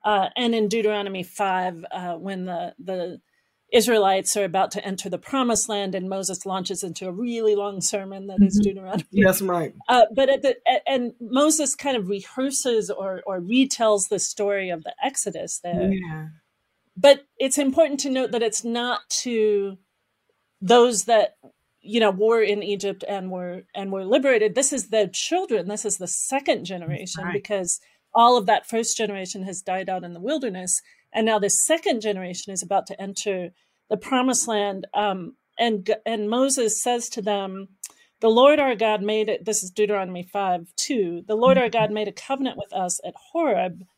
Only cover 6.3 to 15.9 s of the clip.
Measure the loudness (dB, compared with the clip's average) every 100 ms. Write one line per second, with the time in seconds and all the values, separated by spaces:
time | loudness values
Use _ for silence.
6.3 | -8 -6 -6 -4 -6 -8 -8 -10 -6 -6
7.3 | 0 2 2 -2 -4 -4 -4 -8 -12 -8
8.3 | 4 4 6 2 -2 -6 -8 -2 4 4
9.3 | 4 0 -2 -2 -8 2 6 6 6 2
10.3 | 4 2 0 0 0 0 -2 -2 -8 -2
11.3 | 2 4 2 -2 -4 -2 -2 -2 -6 -6
12.3 | -4 -4 -2 0 0 -2 -6 -6 -8 -6
13.3 | -6 0 2 2 2 2 2 2 -2 -4
14.3 | -2 -2 0 -2 -6 -8 -6 -4 -4 -6
15.3 | -8 -10 -8 -4 -2 0